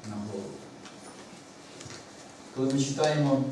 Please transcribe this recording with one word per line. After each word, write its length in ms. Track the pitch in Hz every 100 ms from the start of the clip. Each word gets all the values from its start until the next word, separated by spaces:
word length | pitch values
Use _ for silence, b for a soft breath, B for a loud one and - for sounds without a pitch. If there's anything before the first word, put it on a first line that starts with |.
| 107
на 60 | 104
голову. 340 | 104 98 - - - - - - - - - - - - - - - - - - - - - -
Коли 180 | 131
ми 60 | 139
читаємо 640 | 135 - 156 151 143 135 123